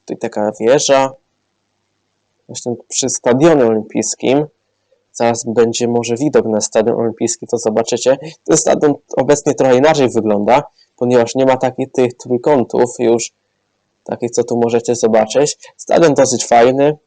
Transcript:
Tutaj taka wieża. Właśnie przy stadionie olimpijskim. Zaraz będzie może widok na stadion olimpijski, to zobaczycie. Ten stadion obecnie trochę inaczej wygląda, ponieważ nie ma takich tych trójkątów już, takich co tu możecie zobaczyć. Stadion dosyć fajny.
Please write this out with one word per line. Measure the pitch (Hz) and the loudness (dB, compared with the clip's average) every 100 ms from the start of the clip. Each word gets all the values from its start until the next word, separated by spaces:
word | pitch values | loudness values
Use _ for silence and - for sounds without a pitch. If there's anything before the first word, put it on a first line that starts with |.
Tutaj | _ - | _ -10
taka | 113 107 107 107 | -8 -4 -6 -2
wieża. | 113 143 147 135 135 131 _ _ _ _ _ _ _ _ _ _ _ _ _ | 0 0 2 0 0 -6 _ _ _ _ _ _ _ _ _ _ _ _ _
Właśnie | - 123 117 - | -12 -10 -10 -10
przy | - 131 | -6 -6
stadionie | - 135 123 165 156 117 | -2 0 4 4 4 2
olimpijskim. | 110 110 - 147 - 123 135 151 _ _ _ _ _ _ | 0 -4 -6 -6 -4 0 0 -2 _ _ _ _ _ _
Zaraz | - 117 117 | -4 -2 -2
będzie | 117 113 117 113 120 | -4 0 0 0 -2
może | 120 117 117 | -2 -2 -4
widok | 147 123 110 | 0 0 0
na | 107 | -2
stadion | - 113 214 113 | -2 -2 0 0
olimpijski, | 117 110 113 - - | -4 -4 -6 -6 -6
to | 117 | -4
zobaczycie. | 113 107 113 117 123 139 156 - | -2 -2 -2 -2 0 -2 -4 -18
Ten | - 160 | -4 -2
stadion | - - 151 143 _ - | 0 0 0 -2 _ -6
obecnie | 127 147 - | 0 0 0
trochę | - 135 127 | -2 2 4
inaczej | 147 151 127 | 4 2 0
wygląda, | 113 107 104 104 123 - _ _ _ | 0 -2 -2 2 0 0 _ _ _
ponieważ | 123 123 117 | 0 2 0
nie | 131 131 | 0 0
ma | 127 | 0
takich | 127 123 131 | -2 -4 -8
tych | - 123 | -2 -2
trójkątów | - 123 123 135 143 113 123 123 - | -2 -6 -2 0 0 0 0 -2 0
już, | 117 117 - _ _ _ _ _ _ _ | 0 0 -2 _ _ _ _ _ _ _
takich | - 113 120 | -12 -8 -4
co | 120 | -4
tu | 120 120 | -2 -2
możecie | 117 117 113 120 | 0 0 -2 -2
zobaczyć. | 113 110 110 127 147 - - _ | 2 2 2 0 -2 -4 -16 _
Stadion | - - 165 | -2 2 4
dosyć | 143 127 120 - | 4 2 0 2
fajny. | 120 120 131 143 151 | 4 4 4 0 -2